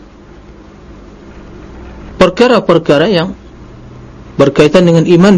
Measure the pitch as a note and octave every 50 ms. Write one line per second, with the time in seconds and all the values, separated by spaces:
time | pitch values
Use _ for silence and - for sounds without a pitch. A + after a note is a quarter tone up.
0 | - - - - - - - - - - - - - - - - - - - -
1 | - - - - - - - - - - - - - - - - - - - -
2 | - - - - F#3 F3 F3+ - A#3+ B3+ A#3 F#3+ - - E3+ D#3+ D#3+ - D3 C#3+
3 | E3 A3+ G3 E3 E3 F#3+ G3 - - - - - - - - - - - - -
4 | - - - - - - - - C#3 C#3 C#3 - D3+ D3+ F#3 F#3 F3+ E3+ E3 E3
5 | D#3 F3 F3 E3+ F3+ G#3 G3